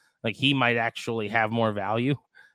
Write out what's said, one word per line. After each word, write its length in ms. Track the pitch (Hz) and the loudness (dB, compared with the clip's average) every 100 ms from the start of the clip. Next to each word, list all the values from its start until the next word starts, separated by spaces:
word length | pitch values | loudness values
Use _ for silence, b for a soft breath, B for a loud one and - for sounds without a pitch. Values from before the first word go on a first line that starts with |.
| _ _ | _ _
Like, 140 | 117 101 | -6 -2
he 160 | 135 | 0
might 240 | 135 120 117 | 2 2 2
actually 500 | 117 - - 113 104 | -2 -4 -6 -4 -2
have 240 | 113 110 | 0 0
more 220 | 117 113 | 2 0
value 420 | 104 98 113 127 139 _ b b | 0 -2 0 0 -2 _ b b